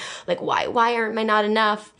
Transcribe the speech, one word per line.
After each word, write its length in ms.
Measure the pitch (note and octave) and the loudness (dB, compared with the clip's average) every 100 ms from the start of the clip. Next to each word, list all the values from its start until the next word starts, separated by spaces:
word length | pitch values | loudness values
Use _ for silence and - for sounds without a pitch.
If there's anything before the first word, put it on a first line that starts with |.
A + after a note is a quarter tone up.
| - - - | -10 -10 -6
Like, 140 | F3 | -4
why, 260 | D#3 - C#2+ | -2 -2 0
why 280 | A#3 A#3 | 0 2
aren't 240 | A#3 A3 A3 | 0 -2 -2
I 40 | |
not 220 | A3 G#3+ | 2 2
enough?" 480 | G#3 A3 G#3+ G#3+ - | 2 2 2 0 -6